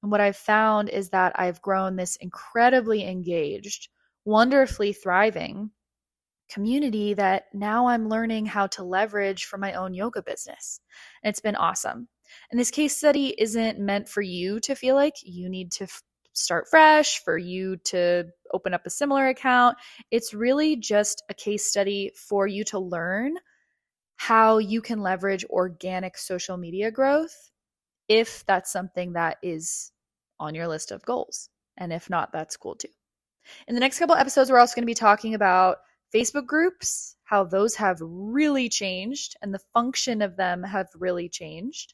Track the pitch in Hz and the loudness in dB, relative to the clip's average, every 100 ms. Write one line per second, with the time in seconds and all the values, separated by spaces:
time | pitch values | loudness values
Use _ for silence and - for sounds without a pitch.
0 | 208 208 202 196 - 214 220 214 208 - | 0 2 2 0 0 2 4 2 0 -4
1 | 190 190 185 - 180 175 - 190 190 185 | -2 2 2 2 -2 -2 -2 0 0 -4
2 | 180 - 180 - - 233 240 254 220 214 | -6 -8 -10 -16 -6 4 6 6 2 -2
3 | 190 185 175 170 147 - 202 - - _ | -2 -6 -2 -2 -2 -4 -10 -12 -14 _
4 | _ _ - 214 240 277 269 - 208 202 | _ _ 2 4 6 6 4 2 -4 -2
5 | 190 180 208 180 - - 214 _ _ _ | 0 4 4 2 -8 -10 -12 _ _ _
6 | _ _ _ _ _ - 208 269 294 214 | _ _ _ _ _ -6 -2 0 0 -2
7 | 208 202 196 190 - 196 208 226 247 240 | -2 2 2 2 -2 -8 -2 2 2 2
8 | 220 220 226 220 214 208 196 - 180 185 | 0 -2 -2 -4 -4 -2 -2 -2 -2 0
9 | 214 208 196 190 - 196 196 175 185 185 | 0 0 -2 -2 -8 -8 -6 -6 -8 -6
10 | 220 233 - - - - - - _ - | -6 -6 -8 -10 -10 -14 -14 -16 _ -20
11 | - - 214 208 214 208 165 - - 233 | -20 -8 -6 -4 -4 -2 -2 -2 -6 -8
12 | 240 _ _ - _ 233 247 - 294 - | -14 _ _ -20 _ -2 -2 0 -2 2
13 | 302 285 269 - 220 226 226 - 202 202 | 2 2 0 0 -2 0 -2 -2 -2 -2
14 | 208 - 202 180 180 214 - 269 254 269 | -4 -6 -4 -4 -4 -4 -4 -2 2 4
15 | 294 294 - 175 180 185 180 - 196 - | 4 0 -16 -12 -8 -8 -10 -10 -12 -14
16 | _ _ _ - - 170 - 320 311 302 | _ _ _ -6 -2 -2 6 8 10 8
17 | 302 - - 170 180 185 190 185 - 185 | 4 -2 -2 -4 -4 -6 -6 -6 -4 0
18 | 175 175 170 _ - 185 190 180 - - | 2 0 -2 _ -6 -4 -2 -4 -6 -4
19 | 285 277 269 262 262 247 247 240 - - | 0 2 2 0 2 4 4 2 -14 -20
20 | - 226 220 208 233 277 311 294 - 208 | -4 -4 -4 -4 0 2 2 0 0 0
21 | 208 - - - - 208 - 202 196 202 | 0 -4 -10 -10 -6 -4 -2 -2 -2 -2
22 | 196 - - 202 196 202 214 190 185 175 | -6 -10 -4 0 0 -2 -4 -6 -6 -4
23 | 170 196 262 339 _ _ _ _ _ _ | -4 -2 -2 -6 _ _ _ _ _ _
24 | _ _ - 226 220 220 214 226 220 220 | _ _ 2 6 6 6 2 -4 -4 -4
25 | 196 185 190 190 185 - 180 170 185 185 | -2 -2 -2 -4 -2 -2 -2 -4 -8 -6
26 | 185 - - 180 - 185 170 185 214 220 | -8 -10 -8 -8 -8 -10 -8 -4 -4 0
27 | 269 294 320 - _ _ _ _ _ _ | 2 2 0 -10 _ _ _ _ _ _
28 | _ 220 226 - - 190 - 190 185 - | _ 4 4 -6 0 0 0 -8 -6 -6
29 | 180 170 165 - 175 160 160 - - _ | -6 -2 -2 -2 -6 -6 -8 -10 -12 _
30 | _ _ _ _ 151 160 170 156 - - | _ _ _ _ -10 -6 -6 -6 -8 -12
31 | - 247 - - - _ _ - 180 165 | -6 -4 -4 -10 -14 _ _ -14 -8 -8
32 | - 175 - 165 156 - - - - _ | -4 -4 -4 -8 -10 -12 -14 -14 -16 _
33 | _ _ _ _ _ - - 240 254 - | _ _ _ _ _ -20 -6 0 0 0
34 | 339 330 269 277 262 254 240 - 240 226 | 2 4 4 4 6 8 8 4 -4 2
35 | 220 214 226 220 196 185 185 - _ _ | 4 4 2 0 4 6 4 2 _ _
36 | _ 220 240 285 247 302 349 359 - - | _ 0 0 -4 0 2 2 0 -8 -6
37 | - _ _ 208 185 190 214 - 208 175 | -10 _ _ 0 2 2 0 2 -2 -2
38 | 165 175 202 247 302 277 240 - 196 185 | -6 -10 -4 0 2 2 0 -2 -4 -6
39 | 202 285 - - 208 196 _ 233 240 - | -8 -8 -10 -10 -10 -10 _ -2 -2 -4
40 | - 220 202 185 185 175 190 196 185 165 | -4 -2 -4 -2 -4 -2 -4 -6 -6 -6
41 | 180 180 175 - 165 160 220 311 - | -4 -4 -6 -10 -14 -12 -12 -12 -16